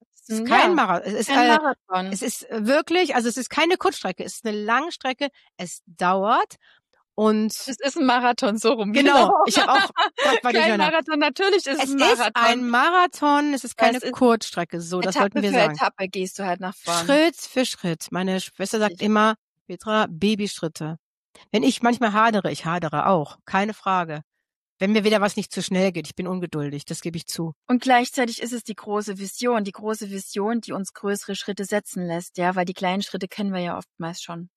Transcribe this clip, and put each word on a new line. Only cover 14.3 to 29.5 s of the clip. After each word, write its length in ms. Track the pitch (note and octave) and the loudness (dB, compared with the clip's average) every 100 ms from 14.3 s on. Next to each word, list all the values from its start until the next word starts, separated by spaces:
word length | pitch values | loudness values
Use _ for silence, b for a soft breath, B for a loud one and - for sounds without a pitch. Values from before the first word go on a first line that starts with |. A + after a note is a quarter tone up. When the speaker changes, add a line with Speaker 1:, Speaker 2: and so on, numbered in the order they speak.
| A3+ - - E3+ E3+ | 4 0 -6 -6 -8
Speaker 1:
so, 200 | E3 F3+ | -6 -4
das 140 | F3+ C#4+ | -2 0
Speaker 2:
Etappe 0 | |
Speaker 1:
sollten 260 | G3+ D4 | 0 0
wir 100 | - | 0
Speaker 2:
für 20 | |
Speaker 1:
sagen. 260 | B3+ G#3 D3 | 2 2 0
Speaker 2:
Etappe 280 | G3 - F#3+ | -4 -4 -6
gehst 300 | G3 F#3 - | -6 -8 -6
du 60 | F#3+ | -6
halt 140 | F3 | -4
nach 160 | F#3 - | -8 -8
vorn. 440 | - E3+ E3+ C#4+ | -2 -2 2 4
Speaker 1:
Schritt 160 | E4 - | 4 0
für 280 | - B3+ B3 | -6 -2 -2
Schritt. 420 | - F3+ D#3+ - | -2 -4 -4 -6
Meine 300 | E3+ F#3 F#3+ | -4 -2 -2
Schwester 380 | - - G3 A3 | -6 -8 -4 0
sagt 220 | G#3 E3+ | -2 0
Speaker 2:
Richtig. 20 | |
Speaker 1:
immer: 340 | G#3+ G#3+ A3 A3 _ _ - | 0 4 2 0 _ _ -16
"Petra, 400 | F3+ A3 G#3+ F#3 | -10 -2 0 0
Babyschritte." 880 | D#3+ G3+ G#3 G3+ - D#3+ - D#3 D#3+ _ _ _ b b | 0 0 0 -4 -6 -8 -6 -10 -10 _ _ _ b b
Wenn 100 | A3 | 0
ich 180 | C4+ - | 2 2
manchmal 300 | A#3 A#3+ A3+ | 0 2 0
hadere, 380 | G#3+ A3+ G#3+ D3+ | 2 2 2 -2
ich 120 | C#3+ D#3+ | -4 -4
hadere 400 | F3 D#3+ D3 F#3 | -4 -2 0 2
auch, 300 | F3+ D3 - - | 2 0 -10 -4
keine 280 | G3 G#3 | -2 -2
Frage. 480 | G#3 G3 F#3 E3 D3+ - _ _ _ _ - | -4 -2 -2 -2 -8 -14 _ _ _ _ -4
Wenn 120 | F#3+ | 0
mir 120 | G#3+ | 2
wieder 160 | G#3 G#3+ | 4 2
was 140 | G3+ - | 2 -2
nicht 160 | - | -6
zu 100 | F#3+ | -6
schnell 300 | - F#3 F#3+ | -2 0 0
geht, 140 | F3 D3+ | -2 -8
ich 80 | - | -8
bin 120 | F3+ | -6
ungeduldig, 560 | F#3 E3+ D3+ C#3+ C#3+ - | -6 -6 -6 -6 -8 -10
das 160 | E3 | -10
gebe 140 | E3+ E3 | -8 -8
ich 80 | - | -8
zu. 260 | - E3 - - | -6 -6 -8 -2
Speaker 2:
Und 140 | B3 | 0
gleichzeitig 600 | C4 B3 B3 - A#3+ A3+ | 4 2 2 -2 -4 -4
ist 100 | A#3 | -8
es 100 | A#3+ | -8
die 120 | - | -10
große 420 | G3+ G#3+ G#3 G#3 F#3+ | -12 -6 -4 -4 -8
Vision, 480 | G3 - B3 | -10 -4 -2